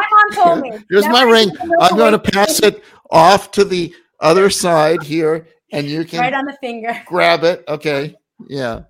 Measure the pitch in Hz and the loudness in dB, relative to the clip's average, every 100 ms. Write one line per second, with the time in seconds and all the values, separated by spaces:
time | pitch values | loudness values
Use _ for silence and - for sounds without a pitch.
0 | 415 427 415 - 349 330 254 220 - 190 | 0 2 2 2 2 0 -4 -12 -4 0
1 | 208 240 247 226 208 - 165 330 175 196 | 2 2 4 4 2 -2 -4 0 2 2
2 | 226 214 - 196 208 208 208 202 - _ | 2 2 0 0 -2 2 0 0 -8 _
3 | _ 165 165 196 - - 196 185 165 - | _ 4 6 4 0 -2 -2 -2 -6 -10
4 | _ _ 156 180 196 185 180 165 156 170 | _ _ 2 4 2 0 0 2 2 0
5 | 147 160 156 160 160 _ _ 156 147 151 | -2 -2 -2 -2 -8 _ _ -8 -6 -6
6 | 165 175 247 277 277 277 247 233 226 226 | -6 -4 -4 -4 -8 -10 -12 -10 -10 -10
7 | - 175 170 170 165 180 - 151 151 139 | -6 0 2 2 0 -2 -6 -8 -4 -4
8 | 151 - _ _ - 143 123 113 | -6 -12 _ _ -14 -8 -8 -8